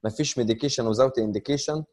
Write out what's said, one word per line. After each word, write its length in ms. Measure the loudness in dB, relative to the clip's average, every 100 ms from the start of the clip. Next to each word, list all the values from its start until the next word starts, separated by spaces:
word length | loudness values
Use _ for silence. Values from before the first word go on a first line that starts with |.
مفيش 340 | -4 -2 -4 0
ميديكيشن 500 | 0 0 0 -2 0
وزاوت 320 | 4 4 4
انديكيشن 640 | 0 -2 -2 -4 -2 -4 -6